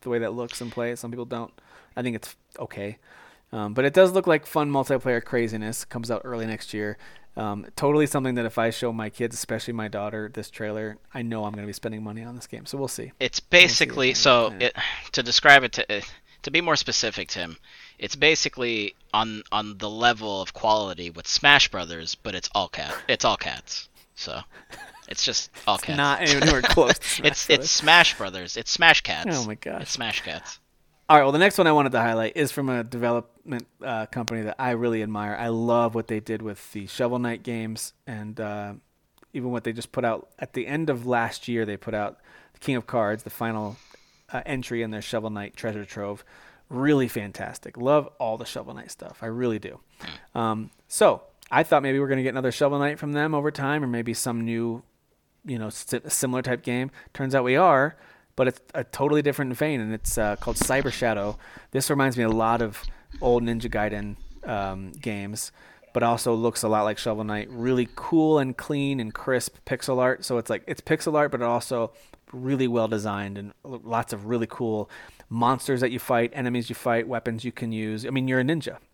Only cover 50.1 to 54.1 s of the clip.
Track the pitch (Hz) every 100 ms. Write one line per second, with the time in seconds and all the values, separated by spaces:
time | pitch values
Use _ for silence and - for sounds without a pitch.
50.1 | - - 131 113 110 117 - _ - 196
51.1 | 104 - _ - 131 160 151 139 135 139
52.1 | 135 131 131 127 120 147 143 143 147 147
53.1 | 147 151 151 143 139 139 147 135 120 117